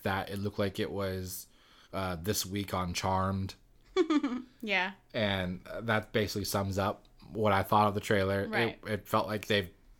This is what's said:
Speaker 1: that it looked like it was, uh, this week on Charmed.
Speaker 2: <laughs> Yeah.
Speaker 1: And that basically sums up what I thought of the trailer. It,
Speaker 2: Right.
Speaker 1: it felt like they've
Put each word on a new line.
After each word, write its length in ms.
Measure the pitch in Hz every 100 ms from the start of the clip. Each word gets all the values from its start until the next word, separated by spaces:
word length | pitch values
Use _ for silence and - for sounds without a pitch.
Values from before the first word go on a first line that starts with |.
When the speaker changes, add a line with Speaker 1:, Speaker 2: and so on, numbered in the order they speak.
Speaker 1:
that 260 | 101 95 -
it 80 | 98
looked 200 | 101 104
like 200 | 101 101
it 120 | 90
was, 560 | 95 98 95 92 - - - _ - -
uh, 240 | 95 92 87
this 240 | 90 101 95
week 280 | 101 98
on 200 | 92 90
Charmed. 600 | 87 95 95 95 98 95 - _ _ - 381
Speaker 2:
<laughs> 500 | 330 302 277 254 - _
Yeah. 280 | 220 190 190 196 _
Speaker 1:
And 480 | 120 202 196 180 90 - 90
that 320 | 117 107 -
basically 320 | 113 101 104
sums 340 | 92 101 98 98
up 260 | 98 - - - -
what 200 | 101 107
I 120 | 98
thought 240 | 110 107 104
of 60 |
the 60 | 101
trailer. 420 | - 104 95 98
It, 80 | 110
Speaker 2:
Right. 280 | 110 117 - 87
Speaker 1:
it 220 | 104 -
felt 180 | 110 101
like 220 | 107 -
they've 200 | 104 90 - -